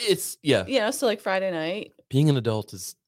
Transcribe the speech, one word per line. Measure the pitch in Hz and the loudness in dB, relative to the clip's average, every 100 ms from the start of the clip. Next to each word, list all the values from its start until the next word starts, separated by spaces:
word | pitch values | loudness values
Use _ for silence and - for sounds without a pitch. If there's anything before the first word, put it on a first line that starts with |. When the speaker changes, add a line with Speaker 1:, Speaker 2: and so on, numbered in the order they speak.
| 226 | 0
Speaker 1:
it's, | 175 - - | 0 -2 -4
yeah. | 147 113 92 | 2 2 2
Speaker 2:
you | 262 | 0
know, | 214 | 0
so, | - 247 | 0 0
like, | 120 | 0
Friday | 196 190 190 | -2 -2 -2
night, | 165 160 202 - _ _ | -2 -4 -6 -10 _ _
Speaker 1:
Being | 131 151 | 2 4
an | 135 | 4
adult | 113 107 - | 0 -4 -6
is | 92 - - | -12 -14 -16